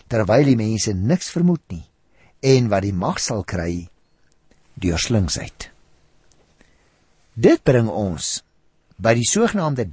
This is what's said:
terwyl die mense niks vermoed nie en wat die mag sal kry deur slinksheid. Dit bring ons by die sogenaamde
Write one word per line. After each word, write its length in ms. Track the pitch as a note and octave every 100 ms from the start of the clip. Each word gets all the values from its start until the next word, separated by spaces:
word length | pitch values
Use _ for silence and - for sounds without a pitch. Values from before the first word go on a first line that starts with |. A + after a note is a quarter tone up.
| -
terwyl 380 | A2+ F#2+ A#2 C#3+
die 140 | A#2
mense 340 | G#2+ A2 A2
niks 380 | F#2+ G#2 F3+ -
vermoed 320 | E3 F3 E3 -
nie 160 | F2 - _ _ _ _ _
en 280 | C3+ C3 A#2+
wat 140 | G2
die 100 | G2+
mag 260 | F#2 G#2+ -
sal 240 | - A2
kry 460 | - F#2 E2+ F2 F2 _ _ _ _ _ _ _ _ -
deur 240 | F2+ E2
slinksheid. 720 | - A2+ F2+ - - - - _ _ _ _ _ _ _ _ _ _ _ _ _ _ _ _
Dit 300 | A2+ F3+ E4
bring 260 | - B2 A2+
ons 520 | F2 G2+ D#2 - - _ _ _ _ _ -
by 140 | G#2+ A#2
die 100 | A#2
sogenaamde 600 | G3+ A3+ G#3 D#3 C3 G2+